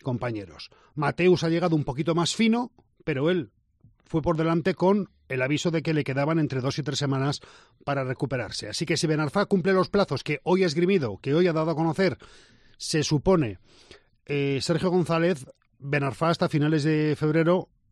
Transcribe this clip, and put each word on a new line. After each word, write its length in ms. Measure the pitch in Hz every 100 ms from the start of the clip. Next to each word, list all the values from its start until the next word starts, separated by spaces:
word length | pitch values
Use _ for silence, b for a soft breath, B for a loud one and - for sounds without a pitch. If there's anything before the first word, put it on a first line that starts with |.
compañeros. 680 | 135 123 123 110 90 78 - b b
Mateus 500 | 143 143 - 180 175
ha 60 | 165
llegado 260 | 170 180 160
un 80 |
poquito 300 | 139 131 165
más 200 | 165 165
fino, 380 | - 226 233 247 _ _ _
pero 240 | - 135 156
él 220 | 185 139 _ _ _ _ _ -
fue 160 | 160
por 140 | 170 160
delante 380 | 160 165 190
con 360 | - 180 208 - _ -
el 140 | 131
aviso 300 | 131 - 180
de 100 | 160
que 100 | 165
le 120 | 156
quedaban 340 | 143 135 147 165
entre 220 | 151 131
dos 180 | 131 143
y 60 |
tres 160 | 143 139
semanas 400 | 143 135 139 139 B B B B
para 200 | - 139
recuperarse. 640 | 131 127 135 127 104 - 104
Así 180 | - 165
que 100 | 160
si 120 | 160
Ben 100 | 156
Arfa 260 | 147 202 196
cumple 260 | 196 185
los 160 | 185 170
plazos 320 | 202 185 135
que 160 | - 147
hoy 180 | - 185
ha 40 | 185
esgrimido, 520 | 147 175 196 120 95
que 160 | 135
hoy 140 | 151 180
ha 40 |
dado 200 | 156 160
a 20 |
conocer, 420 | 156 165 156 185 131 B B B B B B
se 240 | - 156
supone, 560 | 139 147 185 185 120 95 B B B B B _
eh, 360 | - 143 139 135
Sergio 280 | - 160 185
González, 540 | 180 165 165 170 151 - - _ _
Ben 240 | 139 143
Arfa 260 | 139 110 165
hasta 180 | 165 175
finales 360 | 156 147 156
de 320 | 151 156 151 143
febrero 520 | 151 160 160 180 - _ _